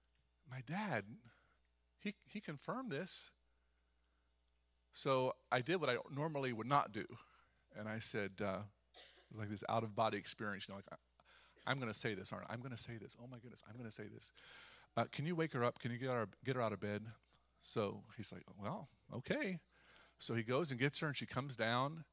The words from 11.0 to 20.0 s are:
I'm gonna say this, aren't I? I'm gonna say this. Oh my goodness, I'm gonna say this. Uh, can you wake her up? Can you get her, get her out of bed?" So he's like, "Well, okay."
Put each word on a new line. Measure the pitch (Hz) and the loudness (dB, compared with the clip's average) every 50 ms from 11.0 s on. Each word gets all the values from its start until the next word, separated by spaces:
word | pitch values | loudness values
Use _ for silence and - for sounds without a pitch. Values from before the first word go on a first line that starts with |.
| _ _ _ _ - - - - - - - - - - | _ _ _ _ -20 -20 -20 -20 -20 -20 -16 -6 0 0
I'm | 131 139 | 0 2
gonna | 127 113 104 | 2 0 0
say | - - 117 104 | 2 2 0 0
this, | 92 98 - - | 0 -2 -4 -4
aren't | 95 92 - | -4 -4 -4
I? | 113 | -6
I'm | 123 | -6
gonna | 123 135 120 | -6 -6 -4
say | 110 - - 117 | -4 -4 -4 -4
this. | 110 98 - - - 120 | -8 -10 -12 -14 -14 -14
Oh | 127 | -14
my | 127 117 | -14 -14
goodness, | 113 120 - - - - | -14 -16 -18 -16 -16 -14
I'm | 104 | -12
gonna | 123 120 110 - | -10 -10 -8 -8
say | - 104 101 110 | -8 -10 -10 -12
this. | 113 - - - - - - - - - - - - - - - | -14 -16 -16 -18 -18 -20 -18 -18 -18 -18 -18 -20 -20 -14 -4 2
Uh, | 117 117 - - | 2 2 2 2
can | - 139 | -2 0
you | 165 180 | 2 2
wake | 160 160 151 - | 2 2 2 4
her | 127 120 | 4 4
up? | 120 - - | 4 4 2
Can | - 117 120 | -2 -4 -2
you | 117 | 0
get | 131 131 | 0 2
her, | 123 120 110 98 - - - | 2 2 2 0 -4 -6 -2
get | 123 127 | 0 2
her | 127 | 2
out | 117 107 104 | 2 2 2
of | 95 | 0
bed?" | 104 104 104 104 107 113 - - _ _ - - _ _ _ _ | 0 0 0 -2 -2 -6 -12 -14 _ _ -20 -20 _ _ _ _
So | - - - 117 104 98 104 104 - - - | -4 -2 2 4 2 2 2 -2 -8 -12 -10
he's | - 101 - 92 | -6 -6 -6 -6
like, | 90 - - 90 98 | -8 -12 -14 -10 -6
"Well, | 101 107 165 226 - - - - _ - - | -4 -4 -4 -4 -6 -10 -16 -20 _ -8 -8
okay." | - - - 208 294 302 190 185 160 - _ _ - - - - - | -4 0 0 2 2 2 0 -2 -4 -6 _ _ -20 -20 -20 -20 -20